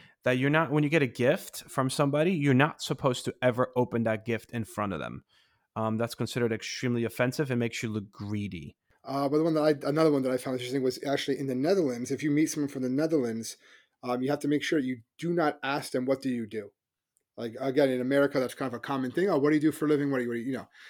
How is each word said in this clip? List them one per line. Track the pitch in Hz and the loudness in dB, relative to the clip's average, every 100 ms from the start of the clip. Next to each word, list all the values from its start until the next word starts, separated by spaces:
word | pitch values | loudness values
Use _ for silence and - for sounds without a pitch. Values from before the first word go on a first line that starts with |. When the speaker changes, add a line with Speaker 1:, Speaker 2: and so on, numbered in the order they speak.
| - _ | -20 _
Speaker 1:
That | 123 127 | 0 2
you're | 139 | 2
not, | 156 151 | 2 2
when | 151 | 2
you | 147 | 2
get | 160 | 4
a | 131 | 2
gift | - 120 185 - - - | 2 2 2 -2 -14 -8
from | - 131 | -2 0
somebody, | - 143 143 165 | 2 2 2 2
you're | 180 143 | 2 4
not | 127 147 - | 6 4 0
supposed | - 151 139 120 - | -6 -2 0 0 -4
to | - | 0
ever | 127 120 127 123 | 0 2 0 0
open | 120 117 | 0 0
that | 113 110 107 | 0 -2 -2
gift | 113 - | -4 -4
in | 120 107 | -8 -6
front | - 101 | -4 -4
of | 80 | -4
them. | 60 64 - _ _ _ _ 113 | -6 -10 -16 _ _ _ _ -4
Um, | 110 110 | -2 0
that's | 117 - | -2 -4
considered | 117 127 120 | -6 -2 -2
extremely | 110 - - 127 120 113 | -2 -6 -6 -2 0 -2
offensive | - 127 127 143 | 0 0 0 -2
and | 123 | 0
makes | 117 - | -2 -4
you | 117 | -6
look | 107 101 | -6 -8
greedy. | - 101 104 101 90 73 - _ _ - | -10 -6 -4 -6 -8 -12 -18 _ _ -8
Speaker 2:
Uh, | 139 143 | -2 0
but | 151 | 2
the | |
one | 165 | 2
that | 156 | 4
I, | 156 143 139 | 4 2 0
another | 151 160 | 2 4
one | 143 | 4
that | 127 | 2
I | 127 | -2
found | 135 127 | -2 -6
interesting | 123 135 | -4 -2
was | 127 127 143 | 0 -2 -2
actually | 139 - 131 | -2 -2 -2
in | 135 | -2
the | 127 | 0
Netherlands. | 151 196 147 120 123 | 2 2 2 -2 -4
If | 131 | -4
you | 151 | 0
meet | 147 156 | 2 2
someone | 156 139 | 0 -4
from | 135 | -4
the | 127 | -2
Netherlands, | 131 160 160 117 113 113 - - - _ _ | 0 2 2 0 -4 -8 -12 -20 -20 _ _
um, | 123 123 | -6 -2
you | 131 | 0
have | 143 | 0
to | 143 | 0
make | 147 | 0
sure | - 160 | 0 0
you | 127 123 - - | 0 -4 -10 -8
do | 165 | -4
not | 175 151 147 | 0 0 0
ask | 131 143 - | -2 -4 -2
them, | 131 127 | -2 0
"What | 135 | 0
do | 135 | -2
you | 120 110 | -4 -4
do?" | 107 101 _ _ _ _ _ _ - | -8 -10 _ _ _ _ _ _ -10
Like, | 117 110 | -10 -4
again, | 135 131 135 | -2 4 4
in | 127 | 2
America, | 127 139 139 143 | 2 4 4 2
that's | 123 | -2
kind | - 135 | -2 -6
of | 117 | -6
a | |
common | - 139 127 | -4 -4 -2
thing. | 170 196 | 0 2
"Oh, | 156 | 4
what | 147 | 4
do | 151 | 4
you | |
do | 156 | 2
for | 143 151 | 2 2
a | |
living? | 147 143 | 2 2
What | 135 | 0
do | |
you, | 120 | -2
what | 120 | -4
do | |
you," | 120 | -4
you | 127 | -6
know, | - - - | -8 -18 -20